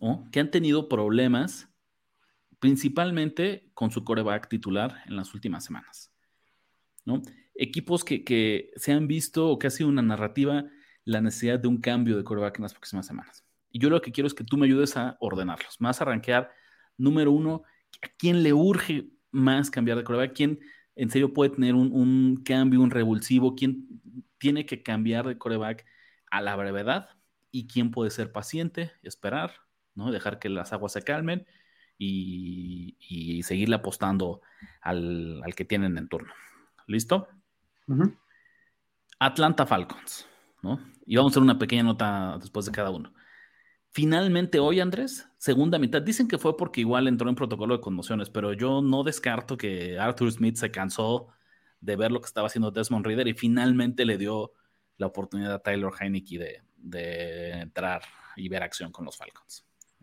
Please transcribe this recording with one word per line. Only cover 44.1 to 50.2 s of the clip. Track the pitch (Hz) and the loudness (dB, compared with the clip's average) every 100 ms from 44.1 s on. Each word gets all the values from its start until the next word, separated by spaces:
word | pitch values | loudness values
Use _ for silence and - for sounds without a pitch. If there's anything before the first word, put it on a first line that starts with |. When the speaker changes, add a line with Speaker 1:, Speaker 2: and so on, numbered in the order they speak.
| 160 190 175 180 160 | 4 4 2 2 4
Speaker 1:
hoy, | 147 180 | 4 4
Andrés, | 180 190 262 - - _ | 2 -2 -4 -8 -16 _
segunda | - 127 170 165 | 2 4 4 4
mitad. | 127 165 | 2 0
Dicen | 160 220 247 | 0 0 0
que | 156 | 2
fue | 160 156 | 0 0
porque | 175 - | -2 -2
igual | 113 123 131 | 0 2 2
entró | 120 120 | 2 0
en | |
protocolo | 123 127 107 110 | -2 -2 -2 -2
de | 120 | -2
conmociones, | 104 92 - 110 98 | -2 -6 -4 -4 -4
pero | 110 104 | -4 -4
yo | 101 123 139 | -2 0 2
no | 139 135 | 2 2
descarto | 143 156 127 113 - 127 | 0 -2 -2 -4 -4 -6
que | 104 92 87 90 | -4 -4 -6 -2
Arthur | 110 123 | -2 0